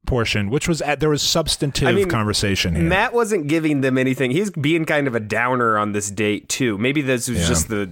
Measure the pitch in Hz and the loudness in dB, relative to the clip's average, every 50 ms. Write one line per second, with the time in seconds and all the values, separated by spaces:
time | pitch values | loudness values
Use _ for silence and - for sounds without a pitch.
0 | - - 135 120 113 - - 110 101 98 120 156 - - 170 139 156 143 147 139 | -6 -2 0 0 0 0 0 -2 -2 0 -2 -2 0 0 -2 -2 0 -2 -2 0
1 | 156 156 151 139 - - - 175 160 143 - - 160 143 131 - 143 156 127 202 | 0 0 0 0 0 0 0 0 0 -2 -2 -2 -2 -2 -2 0 2 2 2 2
2 | 196 180 - 117 107 104 101 - - 101 95 92 - 98 82 82 165 165 180 190 | 2 2 0 0 0 0 0 0 0 0 0 0 0 0 0 0 2 2 2 2
3 | 220 247 233 233 240 202 220 190 147 143 151 165 156 156 151 139 131 135 127 131 | 2 2 2 0 0 2 0 -2 0 0 0 2 2 2 2 2 2 2 2 2
4 | 131 131 127 131 139 123 127 175 214 208 180 165 127 147 165 165 160 156 160 147 | 2 2 0 0 0 0 0 0 0 -2 -4 -2 0 2 2 2 2 0 0 0
5 | 139 139 117 117 107 104 104 110 120 123 127 123 120 113 110 107 104 104 101 104 | 0 0 -2 -2 -4 -2 -2 0 0 0 0 2 2 2 2 2 0 0 -2 -2
6 | 101 101 98 95 107 104 104 95 - - - - 135 117 104 95 110 127 139 156 | -4 -4 -4 -2 0 0 0 -2 -4 -6 -4 -2 0 0 0 0 0 0 0 0
7 | 143 131 131 123 113 - 120 98 85 82 82 82 82 - 110 104 101 92 | 0 0 -2 -2 -2 -2 -2 -2 0 0 0 0 0 -2 -2 -4 -4 -4